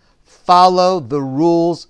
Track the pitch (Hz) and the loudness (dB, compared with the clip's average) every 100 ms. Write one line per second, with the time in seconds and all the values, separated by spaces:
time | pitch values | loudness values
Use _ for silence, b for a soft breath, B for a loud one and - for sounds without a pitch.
0 | _ _ _ _ - 180 185 185 180 185 | _ _ _ _ 0 4 4 2 0 -2
1 | 120 143 135 135 165 170 170 165 | -6 -8 -6 -2 0 0 -2 -6